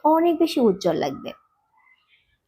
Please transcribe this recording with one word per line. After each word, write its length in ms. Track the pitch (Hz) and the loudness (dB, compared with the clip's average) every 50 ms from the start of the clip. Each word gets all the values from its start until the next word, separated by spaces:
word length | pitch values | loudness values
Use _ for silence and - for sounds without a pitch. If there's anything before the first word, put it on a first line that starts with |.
| - | 0
অনেক 340 | 302 311 320 330 349 330 | 2 2 4 2 2 2
বেশি 220 | 320 349 311 - 302 | 2 0 0 0 2
উজ্জ্বল 360 | 247 214 185 185 - 180 - | 2 2 0 0 -2 -2 -2
লাগবে। 460 | - - 143 127 120 - - - - _ _ _ _ _ _ _ _ _ _ _ _ _ _ _ _ _ _ _ _ _ | -2 -4 -6 -6 -10 -12 -16 -16 -18 _ _ _ _ _ _ _ _ _ _ _ _ _ _ _ _ _ _ _ _ _